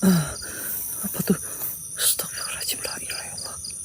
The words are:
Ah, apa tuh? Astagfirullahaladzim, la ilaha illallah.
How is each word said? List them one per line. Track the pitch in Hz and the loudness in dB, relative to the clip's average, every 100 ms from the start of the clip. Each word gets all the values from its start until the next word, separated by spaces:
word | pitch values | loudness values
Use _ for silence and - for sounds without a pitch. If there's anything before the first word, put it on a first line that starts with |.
Ah, | 190 175 147 - - - - - - - | 10 8 6 -4 -8 -6 -4 -4 -4 -2
apa | - - | -2 0
tuh? | - 196 - - - - - | 2 2 2 -6 -6 -6 -8
Astagfirullahaladzim, | - - - - - - - - - | 0 2 2 0 -4 -4 -4 -2 -2
la | - - | -4 -6
ilaha | - - - | -6 -6 -6
illallah. | - - - - - | -8 -8 -8 -8 -10